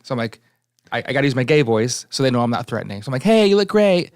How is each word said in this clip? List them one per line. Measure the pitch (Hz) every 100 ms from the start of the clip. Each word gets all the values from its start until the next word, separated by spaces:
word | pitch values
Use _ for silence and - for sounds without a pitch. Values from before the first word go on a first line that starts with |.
So | -
I'm | 127
like, | 113 - _ _ _ _ _
I, | 120 -
I |
gotta | 131 139
use |
my | 127
gay | 123 151
voice | 123 110 120 - -
so | -
they | 135
know | 123
I'm | 120
not | 113 -
threatening. | 113 95 101
So | 110
I'm |
like, | 131
Hey, | 190 226 202
you | 202
look | 196
great. | 214 208 175 -